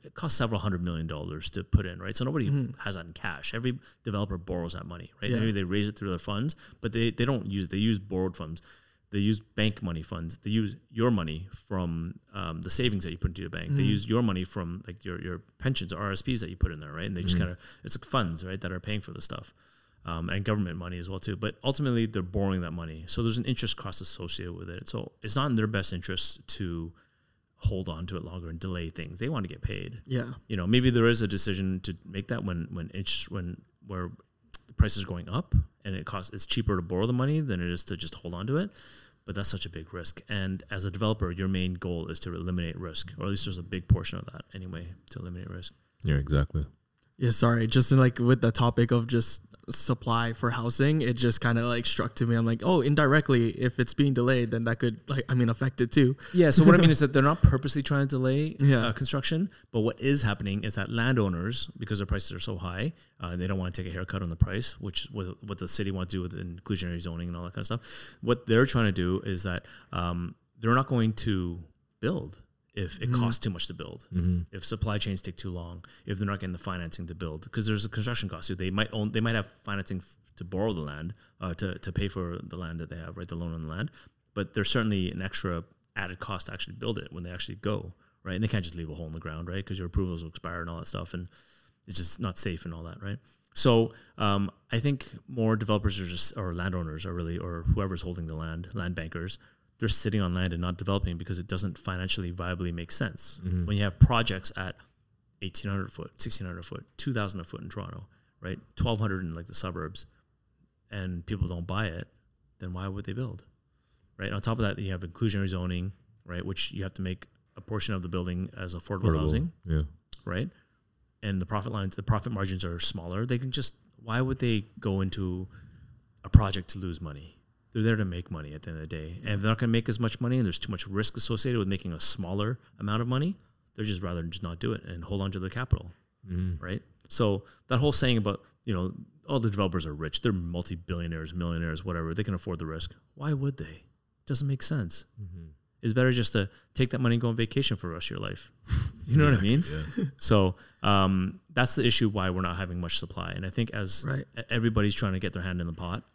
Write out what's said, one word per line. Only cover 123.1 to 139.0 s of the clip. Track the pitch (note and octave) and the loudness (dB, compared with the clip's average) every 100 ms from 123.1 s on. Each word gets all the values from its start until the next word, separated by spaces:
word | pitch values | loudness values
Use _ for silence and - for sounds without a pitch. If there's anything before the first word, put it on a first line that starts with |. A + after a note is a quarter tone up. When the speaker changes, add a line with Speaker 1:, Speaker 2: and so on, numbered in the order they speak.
| F#2+ B2 | -4 -2
Speaker 1:
They | A#2+ | -2
can | C3 | -2
just, | C3 B2+ - _ _ | -2 -2 -4 _ _
why | A#2 A#2 | -4 0
would | C3 B2+ | 0 0
they | A#2+ A2 G2+ - | 2 0 -2 -4
go | G#2+ F#2+ | 0 2
into | F#2+ - F#2 F2+ F#2 - - - - - _ _ | 0 0 -2 -4 -6 -12 -20 -20 -20 -20 _ _
a | - | 10
project | - G2+ F#2+ F2 | 10 10 0 -6
to | G2 | -6
lose | F#2 D#2+ | -6 -6
money? | E2 C#2+ D#2+ - _ _ _ | -8 -12 -16 -20 _ _ _
They're | A2+ | 2
there | A2 G#2+ | 4 4
to | |
make | F#2+ F2 - | 2 -4 -6
money | D#2+ D2 | -8 -8
at | D2+ | -10
the | - | -10
end | D#2+ | -10
of | D#2 | -8
the | D#2+ | -8
day. | D#2 E2+ | -8 -8
And | A2 | -4
if | G#2 | 0
they're | G#2+ | 2
not | A2+ | 2
gonna | A#2+ | 4
make | A#2 - | 2 2
as | A2 | 0
much | A2+ - | -2 -2
money | A#2+ B2+ | 0 2
and | G#2 | 2
there's | - | 0
too | - | -4
much | F#2 - | -6 -4
risk | G2 G#2+ - | -2 0 0
associated | - A2 C3+ A#2+ | 0 0 0 0
with | F#2+ | 0
making | G2 F2+ | -2 -4
a | D#2+ | 0
smaller | - - F2 G2 G#2 B2+ _ - | 0 0 -2 -2 -2 -4 _ -8
amount | G2+ G#2+ | -2 0
of | A#2+ | 0
money, | B2+ E3 G3 _ _ _ - | 0 0 -4 _ _ _ -6
they're | |
just | G#2+ F#2 | -2 -2
rather | F#2 F2 | -2 -4
just | E2 - | -4 -6
not | F2 E2+ | -8 -4
do | A#2+ | -4
it | G#2+ | -4
and | - F2 | -6 -10
hold | F2 G2+ | -4 -2
on | G2 | -2
to | F#2+ | -4
their | F#2 | -6
capital, | A#2+ C3 - F#2 - _ _ F#2 | -6 0 0 -2 -16 _ _ -6
Speaker 3:
Mm-hmm. | F2+ F#2 E2 | -2 0 -2
Speaker 1:
right? | F2+ G2 - _ - | -4 -8 -8 _ -6
So | - A2 G2 - - - | 2 2 2 -2 -18 -2
that | B2+ | 2
whole | D3 | 4
saying | - C3 A#2 | 4 4 4
about, | G2+ G2 - _ | 2 -2 -6 _
you | - | -2
know, | F#2 F#2 - | 0 0 -4